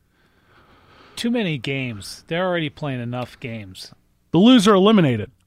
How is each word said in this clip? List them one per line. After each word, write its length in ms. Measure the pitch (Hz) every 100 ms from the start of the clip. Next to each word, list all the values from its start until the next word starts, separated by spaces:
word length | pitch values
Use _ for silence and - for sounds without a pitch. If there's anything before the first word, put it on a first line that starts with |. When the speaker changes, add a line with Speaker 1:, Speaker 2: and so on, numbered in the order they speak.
| _ _ _ _ _ _ _ _ _ _ _ -
Speaker 1:
Too 140 | 240
many 280 | 240 190 147
games. 640 | 139 139 127 107 - - -
They're 180 | 165 185
already 240 | 175 156
playing 300 | - 151 127
enough 400 | 120 123 120 -
games. 520 | 127 113 95 92 - _ _ _ _
Speaker 2:
The 80 | 160
loser 360 | 220 254 190
eliminated. 580 | 196 196 214 151 113 95 _